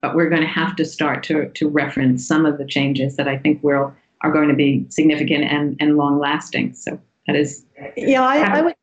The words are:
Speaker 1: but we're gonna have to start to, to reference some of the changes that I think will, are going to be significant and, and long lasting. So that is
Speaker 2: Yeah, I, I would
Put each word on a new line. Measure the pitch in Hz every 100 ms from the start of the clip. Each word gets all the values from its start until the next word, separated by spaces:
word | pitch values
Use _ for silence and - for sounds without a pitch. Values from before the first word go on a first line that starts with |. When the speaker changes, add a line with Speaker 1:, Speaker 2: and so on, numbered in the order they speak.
Speaker 1:
but | 143
we're | 160 160
gonna | 165 156
have | - 160 -
to |
start | 156 - 151 131
to, | - 156 -
to | - 151
reference | 147 139 139 131 123 -
some | 156 156
of | 143
the | 139
changes | 143 139 131 135 139
that | 139
I | 135
think | 151 151
will, | 147 139 139 - _ _
are | 151
going | 151 147
to | 143
be | 143 135 -
significant | - 156 147 147 147 147
and, | 147 147 135
and | 151 151
long | 143 143
lasting. | 143 151 - 147 -
So | - - 151 _ _ -
that | 147
is | 143 - _ - - -
Speaker 2:
Yeah, | - 262
I, | 254 285 311 294
I |
would | 330 -